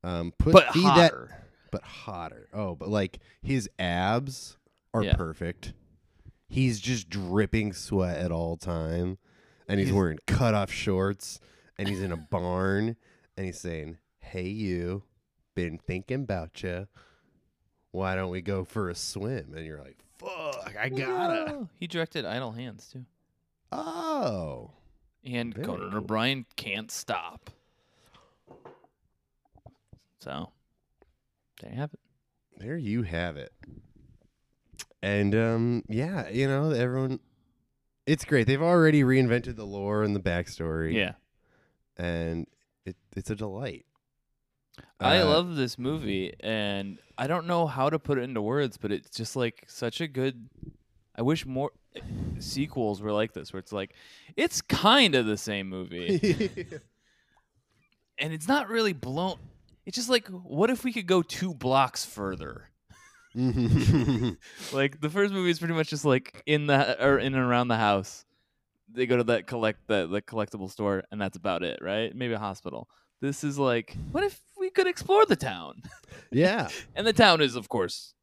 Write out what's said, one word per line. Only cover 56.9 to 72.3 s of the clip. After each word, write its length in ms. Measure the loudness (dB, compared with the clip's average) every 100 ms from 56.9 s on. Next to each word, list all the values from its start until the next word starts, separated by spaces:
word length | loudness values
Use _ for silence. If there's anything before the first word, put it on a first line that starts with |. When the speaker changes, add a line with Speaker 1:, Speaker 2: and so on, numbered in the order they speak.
| _ _ _ _ _ _ _ _ _ _ _ _ -8
Speaker 2:
And 160 | -6
it's 140 | -4 0
not 220 | 0 0
really 240 | 0 0
blown, 460 | -2 -6 -4 -4 -6 -14 _ _ _ -12
it's 100 | -8
just 120 | 0
like, 200 | 0 0
what 420 | -16 -8 2 2
if 140 | 2
we 80 | -2
could 160 | -4 2
go 120 | 2
two 300 | 2 -4 -4
blocks 520 | -2 2 4 2 -2
further? 680 | -8 -6 -6 -6 -10 -14 -20 _ _ -20 -20 _ _ -2
Speaker 1:
Mm-hmm. 960 | 0 2 4 6 6 4 4 2 0 -4 -16 -16 -6
<laughs> 0 |
Speaker 2:
Like, 280 | 0 0 0
the 100 | -4
first 240 | 2 2
movie 160 | 2 0
is 80 | 0
pretty 160 | 0
much 140 | 0 -2
just, 140 | 0
like, 380 | 4 4 2 -10 0
in 200 | 2 4
the, 360 | 4 4 4
or 140 | 4 4
in 160 | 2
and 80 | 0
around 260 | 2 2 2
the 80 | 4
house. 480 | 4 4 0 -14 _ _ _ _ _ _ _
They 180 | -2 2
go 100 | 2
to 80 |
that 240 | 4 0 0
collect-, 400 | -2 -2 -2 0
the, 180 | 0 2
the 160 | -4
collectible 480 | -4 -6 -4 -6 -10
store, 320 | -4 -2 -2 -4
and 100 | -6
that's 160 | -6 -4
about 280 | -2 -2
it, 160 | -2 -4
right? 320 | -4 -4 -4
Maybe 200 | -4 -4